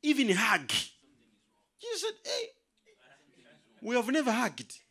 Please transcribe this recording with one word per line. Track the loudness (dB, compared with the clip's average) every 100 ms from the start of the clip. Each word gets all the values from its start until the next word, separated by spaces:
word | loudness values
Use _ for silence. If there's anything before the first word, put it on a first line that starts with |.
Even | 0 2 4
hug. | 4 4 2 0 -6 -6 _ _ _ _ _ _ _ _ _
You | -10 -6
said, | -6 -8
"Hey, | -8 -8 -8 _ _ _ _ _ _ -20 _ _ -20 -20 _ _
we | 0 0
have | 2
never | 2 2
hugged." | 2 0 -4 -16 -18 _